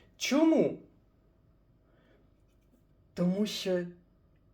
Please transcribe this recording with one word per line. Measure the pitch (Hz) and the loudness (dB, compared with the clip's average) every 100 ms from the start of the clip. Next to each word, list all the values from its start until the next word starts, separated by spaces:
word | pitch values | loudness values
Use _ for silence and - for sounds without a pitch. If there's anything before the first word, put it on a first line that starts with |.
| _ - | _ -10
Чому? | - 277 320 294 143 - - _ _ _ _ _ _ _ _ _ _ _ _ _ _ _ _ _ _ _ _ _ _ | -2 2 4 4 2 -2 -18 _ _ _ _ _ _ _ _ _ _ _ _ _ _ _ _ _ _ _ _ _ _
Тому | - 175 190 214 | -4 -2 0 -2
що | - 196 180 175 - _ _ _ _ _ | -4 -2 -2 -4 -14 _ _ _ _ _